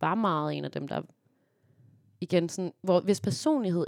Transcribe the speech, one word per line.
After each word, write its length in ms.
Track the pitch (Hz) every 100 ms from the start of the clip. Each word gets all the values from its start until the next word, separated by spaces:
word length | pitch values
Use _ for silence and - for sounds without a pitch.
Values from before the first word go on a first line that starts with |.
var 140 | 156
meget 400 | 196 208 156 151 147
en 80 |
af 60 | 143
dem, 180 | - 143
der 140 | - 160 _ _ _ _ _ _ _ - _ _ -
igen 280 | 180 180 165
sådan, 240 | - 180 -
hvor, 180 | 185 180
hvis 200 | 190 202
personlighed 640 | 208 - 311 294 202 170